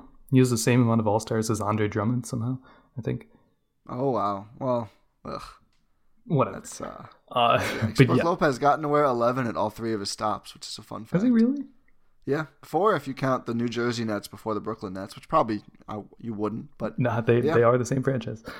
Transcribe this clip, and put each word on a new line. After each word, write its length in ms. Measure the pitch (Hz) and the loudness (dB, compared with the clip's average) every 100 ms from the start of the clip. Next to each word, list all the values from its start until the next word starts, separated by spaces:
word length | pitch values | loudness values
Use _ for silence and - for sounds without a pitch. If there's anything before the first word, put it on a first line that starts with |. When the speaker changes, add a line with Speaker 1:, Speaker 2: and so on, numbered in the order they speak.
| - - - | -4 -20 2
Speaker 1:
he 80 | 131 | 4
has 120 | 127 | 6
the 80 | 117 | 4
same 240 | 131 123 | 4 4
amount 180 | 117 113 | 6 4
of 80 | 104 | 2
all-stars 420 | 107 - 113 110 | 0 0 -2 0
as 100 | 104 | 0
Andre 280 | 101 107 104 | 0 0 0
Drummond 380 | 107 107 123 - | 0 0 -2 -4
somehow, 320 | 123 117 131 - - _ 120 | -6 -4 -6 -10 -20 _ -8
I 40 | |
think. 240 | 127 123 - _ _ _ _ _ - | -6 -6 -10 _ _ _ _ _ -12
Speaker 2:
Oh 220 | 127 139 | -4 -2
wow. 360 | 110 101 98 101 135 | 0 0 -2 -8 -6
Well, 280 | 131 120 110 _ _ _ | -2 -2 -4 _ _ _
ugh. 180 | 156 - - - _ _ _ _ _ _ - | -12 -12 -14 -20 _ _ _ _ _ _ -2
Speaker 1:
Whatever. 300 | 143 117 - | 0 0 -4
Speaker 2:
That's, 220 | - - | -14 -12
uh, 240 | - - - - _ | -12 -14 -20 -20 _
Speaker 1:
Uh, 260 | 123 120 123 | 2 4 2
Speaker 2:
yikes. 380 | - - 107 107 | 0 -2 0 4
Speaker 1:
<laughs> 0 | |
but 100 | 123 | 6
Speaker 2:
Brook 120 | 123 | 6
Speaker 1:
yeah. 60 | |
Speaker 2:
Lopez 340 | 170 180 160 123 | 2 2 0 2
got 220 | 143 139 | 2 2
to 60 | 151 | 2
wear 160 | 147 | 2
eleven 420 | 143 120 120 127 117 | 2 2 0 0 -2
at 100 | 85 | -2
all 140 | 104 | -4
three 240 | - 113 | -4 -4
of 60 | 107 | -4
his 100 | 98 | -6
stops, 420 | - 107 101 - | -4 -4 -4 -10
which 140 | - - | -18 -14
is 80 | - | -14
a 40 | |
fun 220 | - 101 | -12 -14
fact. 100 | 110 | -4
Speaker 1:
Has 80 | 175 | 0
he 80 | 247 | 4
really? 340 | 226 233 285 - - _ _ _ _ 131 | 4 4 0 -8 -16 _ _ _ _ -4
Speaker 2:
Yeah, 200 | 147 151 _ | -4 -4 _
four 320 | - 156 214 | -4 2 2
if 140 | 160 135 | 2 -2
you 60 | |
count 320 | 127 135 127 127 | -4 -2 -2 -2
the 80 | |
New 140 | 117 120 | -2 -2
Jersey 360 | 117 120 117 | 0 -2 -2
Nets 240 | 113 101 - | -4 -4 -8
before 240 | 98 110 | -8 -4
the 80 | 104 | -4
Brooklyn 320 | 107 117 101 | -4 -8 -8
Nets, 220 | 95 98 - | -10 -10 -14
which 100 | - | -2
probably, 340 | 160 117 104 - - - | 0 2 -2 -8 -20 -12
uh, 140 | 107 - - | -12 -12 -14
you 160 | 113 | -10
wouldn't. 320 | 104 104 117 147 - | -4 -4 -4 -10 -10
But 220 | 110 - | -6 -2
Speaker 1:
Nah, 240 | 123 117 | 0 0
they, 180 | 117 117 | 2 2
Speaker 2:
yeah. 140 | 139 | 4
Speaker 1:
they 80 | 117 | 4
are 160 | 117 123 | 4 4
the 80 | 113 | 2
same 160 | 127 | 0
franchise. 420 | 131 131 117 113 - | 0 -2 -4 -10 -12